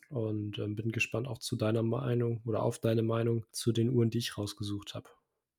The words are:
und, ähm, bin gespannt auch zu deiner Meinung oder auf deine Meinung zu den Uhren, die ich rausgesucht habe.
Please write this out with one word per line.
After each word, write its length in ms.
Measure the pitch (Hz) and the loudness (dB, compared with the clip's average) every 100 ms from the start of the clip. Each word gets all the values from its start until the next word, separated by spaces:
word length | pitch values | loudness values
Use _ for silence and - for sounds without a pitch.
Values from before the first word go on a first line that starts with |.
| - | -8
und, 480 | 127 110 107 104 104 | -4 -2 -2 -4 -4
ähm, 160 | 104 104 | -6 -4
bin 160 | 113 | -2
gespannt 360 | 113 - 113 131 | -2 -2 -2 -4
auch 120 | 120 | -6
zu 160 | - - | -4 0
deiner 260 | 110 113 | 2 2
Meinung 580 | 113 120 131 120 120 113 117 | 2 0 0 2 2 -2 -2
oder 180 | 107 | 0
auf 160 | 120 117 | 0 0
deine 220 | 113 113 | 2 2
Meinung 440 | 113 113 117 117 - | 2 2 2 0 -2
zu 200 | - - | -4 0
den 160 | 113 117 | 2 4
Uhren, 200 | 123 117 | 4 4
die 100 | 117 | 2
ich 180 | 117 - | -4 -4
rausgesucht 580 | 104 - 101 101 - - | -6 -4 -6 -6 -6 -12
habe. 140 | - _ _ _ _ | -12 _ _ _ _